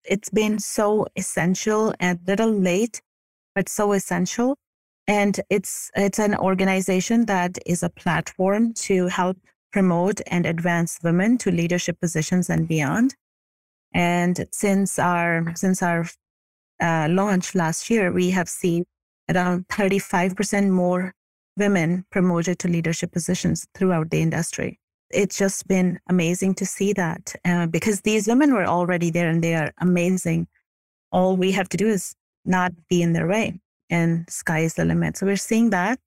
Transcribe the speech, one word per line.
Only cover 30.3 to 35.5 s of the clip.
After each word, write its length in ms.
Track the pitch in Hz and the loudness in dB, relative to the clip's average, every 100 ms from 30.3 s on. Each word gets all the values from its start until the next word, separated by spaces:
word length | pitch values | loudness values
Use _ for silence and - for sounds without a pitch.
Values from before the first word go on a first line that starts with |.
| 165 170 _ _ _ _ _ _ | -2 -4 _ _ _ _ _ _
All 240 | 185 185 190 | 0 2 2
we 160 | 185 | 2
have 160 | 190 185 | 0 -2
to 80 | 175 | 0
do 100 | 214 | 0
is 280 | 202 - - _ _ - | 0 -4 -16 _ _ -2
not 260 | 185 180 170 _ | 0 0 -4 _
be 140 | 180 | 0
in 120 | 170 | 2
their 140 | 165 165 | 0 0
way, 320 | 214 220 170 _ _ _ | 0 -2 -6 _ _ _
and 400 | 170 170 165 165 | 0 2 0 -4
sky 300 | - - 160 | -10 -2 0
is 160 | 165 - | 0 0
the 100 | 165 | 0
limit. 320 | 170 165 - | 0 -2 -2
So 80 | 190 | -2
we're 100 | 196 | -2
seeing 360 | - | 0